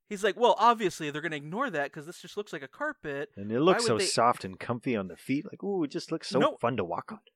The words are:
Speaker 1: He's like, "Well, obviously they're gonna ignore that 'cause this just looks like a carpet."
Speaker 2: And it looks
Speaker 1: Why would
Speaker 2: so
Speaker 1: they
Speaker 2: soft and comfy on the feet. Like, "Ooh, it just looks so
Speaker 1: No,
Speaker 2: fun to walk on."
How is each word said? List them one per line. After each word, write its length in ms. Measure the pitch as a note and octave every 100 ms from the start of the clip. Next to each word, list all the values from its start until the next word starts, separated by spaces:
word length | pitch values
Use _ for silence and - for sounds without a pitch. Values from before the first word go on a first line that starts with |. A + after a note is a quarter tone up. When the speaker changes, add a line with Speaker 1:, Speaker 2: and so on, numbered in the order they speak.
| -
Speaker 1:
He's 160 | G#3
like, 120 | G#3 F#3
"Well, 180 | A#3+ F#3
obviously 520 | A3+ A3+ G3 - D3+
they're 120 | D3
gonna 140 | E3 D3+
ignore 340 | D3 G3 C4+
that 220 | D#3+ C#3
'cause 120 | F3+ E3
this 140 | E3+
just 160 | F3 -
looks 160 | G#3
like 100 | E3
a 60 | C3+
carpet." 600 | - D4+ C#4+ D#3 C#3 D3+ -
Speaker 2:
And 140 | G2+
it 80 | A#2
looks 240 | E3 F3+ A#3
Speaker 1:
Why 60 |
would 60 | G#2+
Speaker 2:
so 40 |
Speaker 1:
they 20 | F#2+
Speaker 2:
soft 380 | - A#2+ A#2
and 140 | F#2+ F#2
comfy 380 | - A#2+ C3+ A2+
on 120 | F#2+
the 80 | E2+
feet. 280 | - C3+ -
Like, 160 | -
"Ooh, 200 | F#3+ G3
it 40 | D3
just 200 | E3+ -
looks 160 | E3+ -
so 100 | C#3
Speaker 1:
No, 160 | C#4+ -
Speaker 2:
fun 180 | - B2
to 80 |
walk 260 | F2 E2+ -
on." 80 | A3 _